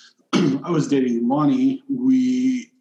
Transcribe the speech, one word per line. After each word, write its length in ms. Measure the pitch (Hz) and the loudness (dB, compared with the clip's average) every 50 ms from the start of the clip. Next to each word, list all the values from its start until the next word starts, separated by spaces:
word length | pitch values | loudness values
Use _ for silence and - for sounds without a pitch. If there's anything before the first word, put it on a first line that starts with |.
| - - | -20 -20
<clears throat> 240 | _ _ _ _ | _ _ _ _
I 380 | - - 175 139 135 143 - 175 | 0 0 2 0 0 -2 -4 -2
was 180 | 170 151 135 - | -2 -2 0 0
dating 400 | 143 135 127 120 117 117 120 120 | 0 0 0 0 -2 -2 -2 -2
Lonnie, 540 | 139 151 151 139 131 127 131 135 131 - - - | 0 0 2 2 2 2 2 0 0 -4 -6 -8
we, 840 | 135 120 123 131 131 131 127 127 127 127 127 131 127 123 117 - _ _ | -6 -2 0 2 2 2 2 0 0 0 0 -2 -2 -4 -6 -12 _ _